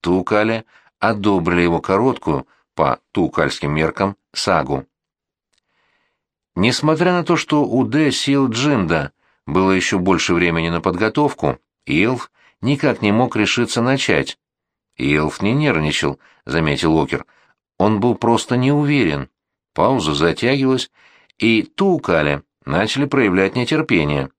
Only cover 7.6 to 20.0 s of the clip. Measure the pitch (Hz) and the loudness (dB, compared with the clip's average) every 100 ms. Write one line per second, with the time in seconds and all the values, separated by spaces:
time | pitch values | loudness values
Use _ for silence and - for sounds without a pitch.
7.6 | 139 127 123 139 151 131 - 139 135 113 | 0 0 0 0 0 0 0 0 0 0
8.6 | 143 135 85 82 71 _ _ _ - 82 | 0 0 2 0 -2 _ _ _ -4 0
9.6 | 95 95 - 101 90 87 - 85 87 82 | 2 2 0 0 2 2 2 2 2 0
10.6 | 82 85 92 90 110 127 147 - 76 65 | -2 -2 -2 0 0 2 -2 0 -4 -4
11.6 | _ _ - 82 107 123 - _ _ _ | _ _ -4 0 0 -2 -8 _ _ _
12.6 | 117 139 147 117 104 107 127 113 104 - | -4 0 0 0 0 2 0 0 0 0
13.6 | 117 - 120 135 - 82 67 - _ _ | -2 -2 0 -2 0 0 -2 -10 _ _
14.6 | _ _ _ _ 67 73 76 - 98 135 | _ _ _ _ -2 0 -2 -4 -2 0
15.6 | 151 82 107 - 71 67 _ _ - 76 | 0 0 0 -2 -4 -4 _ _ -6 -2
16.6 | 78 71 82 80 69 82 - _ _ _ | 0 0 2 2 0 -4 -8 _ _ _
17.6 | _ _ 101 107 120 113 117 117 - 123 | _ _ 0 2 0 0 0 0 0 0
18.6 | 127 147 143 143 95 71 67 _ _ _ | 0 0 0 0 0 -2 -8 _ _ _
19.6 | _ - 95 131 | _ 0 0 2